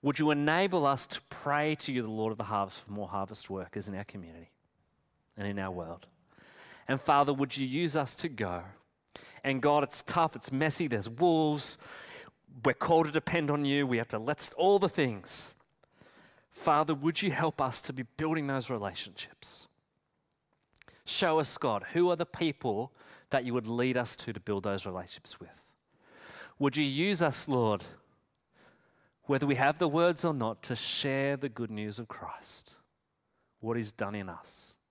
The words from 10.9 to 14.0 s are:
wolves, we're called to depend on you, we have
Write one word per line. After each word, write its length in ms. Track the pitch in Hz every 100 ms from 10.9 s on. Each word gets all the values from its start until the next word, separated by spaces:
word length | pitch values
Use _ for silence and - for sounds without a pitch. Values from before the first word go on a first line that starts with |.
| 113 101
wolves, 680 | 117 175 165 156 147 135 - - - - - - _ _ 131
we're 100 | 113
called 320 | 123 - 165 156
to 60 |
depend 380 | 151 - 170 147
on 140 | 147
you, 240 | 143 143 139
we 80 |
have 100 | 120